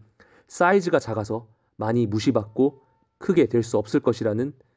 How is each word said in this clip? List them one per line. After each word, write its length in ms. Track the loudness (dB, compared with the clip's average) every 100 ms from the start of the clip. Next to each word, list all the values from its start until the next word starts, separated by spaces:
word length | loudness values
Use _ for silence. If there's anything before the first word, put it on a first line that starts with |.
| _ _ _ _ _
사이즈가 520 | 0 2 2 2 0
작아서 480 | 0 -6 -6 -8 -10 _ _ -8
많이 280 | -2 0 0
무시받고 760 | 0 0 0 -2 0 -2 -2 _ _ _ -8
크게 280 | 0 2 2
될 180 | 2
수 140 | 0 -2
없을 240 | 0 0
것이라는 500 | 0 0 -2 -2 -4 -8 _